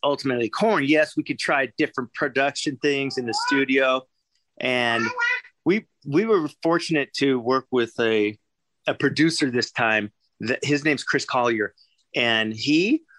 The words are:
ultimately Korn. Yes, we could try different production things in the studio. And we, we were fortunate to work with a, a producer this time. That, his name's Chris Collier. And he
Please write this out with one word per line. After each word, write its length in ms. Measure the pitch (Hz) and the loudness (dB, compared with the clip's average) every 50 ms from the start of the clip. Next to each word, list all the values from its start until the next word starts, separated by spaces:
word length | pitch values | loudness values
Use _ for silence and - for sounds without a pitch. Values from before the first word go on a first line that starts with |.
| - | -2
ultimately 460 | 143 143 - - 135 127 120 117 107 | -2 -2 -2 -2 -2 -2 0 -2 -2
Korn. 360 | - - 196 226 208 165 139 | -2 0 2 2 2 2 2
Yes, 320 | 139 156 156 156 - - 160 | 4 4 4 2 2 -2 -4
we 60 | 147 | -6
could 160 | - 143 - | -4 -6 -4
try 280 | - - 156 139 135 120 - - | -2 0 0 0 0 -2 -2 -2
different 360 | 151 - - - 127 - - | -4 -2 -2 -4 -8 -8 -6
production 640 | - 151 139 120 135 139 143 135 - - 156 135 120 | -4 -4 -2 0 0 0 0 -2 -4 -6 -6 -4 -2
things 360 | - 147 143 139 139 135 - 131 | 0 0 0 0 -2 -4 -4 -4
in 80 | 123 | -4
the 80 | 117 107 104 - - | -4 -4 -4 -2 0
studio. 560 | 143 139 135 131 131 135 135 131 131 131 - _ _ _ _ _ _ _ _ _ _ - | 0 0 0 2 2 2 2 2 2 0 -4 _ _ _ _ _ _ _ _ _ _ -6
And 460 | - 127 127 123 120 117 117 117 117 113 494 494 480 480 494 - - - _ _ - | -4 -2 0 0 0 0 0 0 -2 -2 -2 -2 -2 -2 -2 -4 -6 -12 _ _ -2
we, 200 | 160 190 220 - _ _ _ - | 0 0 0 -2 _ _ _ -8
we 200 | 147 139 170 220 | -2 0 2 2
were 240 | 226 214 185 151 147 - _ | 4 2 2 0 -2 -6 _
fortunate 500 | - 165 170 165 165 - 165 147 135 - - | 0 0 0 0 0 0 -2 -2 -2 -2 -2
to 240 | - 139 139 131 123 | 0 0 2 2 2
work 260 | 113 123 131 131 - _ | 2 0 0 0 0 _
with 220 | 131 123 117 110 - - | 0 0 0 0 -2 0
a, 380 | 117 113 110 107 104 107 107 - _ _ _ _ _ _ _ _ - - | 0 2 2 2 2 0 -2 -6 _ _ _ _ _ _ _ _ -4 -4
a 60 | 135 | -2
producer 580 | - - 135 127 139 156 165 160 - 151 131 | 0 0 0 2 2 2 2 2 0 -2 0
this 200 | 120 123 113 - | 0 0 -2 -2
time. 400 | - - 120 110 110 107 104 104 - _ _ _ _ - | -2 -2 0 2 2 0 0 -2 -8 _ _ _ _ -8
That, 240 | 110 110 127 - - | -4 -4 -4 -2 -2
his 220 | 135 147 143 139 | -2 -2 0 0
name's 180 | 156 143 120 - | 0 -2 -2 -2
Chris 220 | - - 139 - | -2 -2 -2 -2
Collier. 480 | - - 127 120 120 113 107 104 98 - _ _ _ _ _ _ _ - | -2 -2 0 0 0 0 0 -2 -4 -6 _ _ _ _ _ _ _ -4
And 380 | 127 120 117 113 110 110 110 110 | -2 0 0 0 0 0 -2 -4
he 480 | 110 117 139 151 160 185 220 294 311 - _ - | -4 -2 0 2 2 2 2 0 -2 -2 _ -20